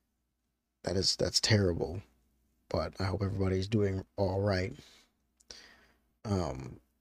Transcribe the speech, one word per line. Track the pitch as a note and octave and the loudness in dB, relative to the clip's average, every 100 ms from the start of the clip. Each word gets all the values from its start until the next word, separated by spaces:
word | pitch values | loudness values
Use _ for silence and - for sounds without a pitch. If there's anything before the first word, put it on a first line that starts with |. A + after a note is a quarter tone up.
| _ _ _ _ _ _ _ _ | _ _ _ _ _ _ _ _
that | - F#2 | -4 0
is, | F2 - | 0 0
that's | G2 - | 0 2
terrible. | - G#2+ F#2+ E2+ - G2+ - _ _ _ _ _ _ | 4 6 6 2 -2 -6 -12 _ _ _ _ _ _
But | - E2 - | -4 -4 -4
I | G2 | -4
hope | G2 | -2
everybody's | G2 G2+ F#2+ F#2+ G2 | -2 0 0 0 0
doing | A2 G2+ F#2+ - - | 2 2 -2 -8 -4
all | F#2+ G2 | -2 0
right. | G2+ F#2 F#2 - - - _ _ _ _ _ - - - _ _ _ _ | 0 0 -2 -8 -20 -20 _ _ _ _ _ -20 -20 -20 _ _ _ _
Um, | G#2+ G2 D#2+ C2 B1+ - _ _ | -2 -2 -2 -6 -10 -16 _ _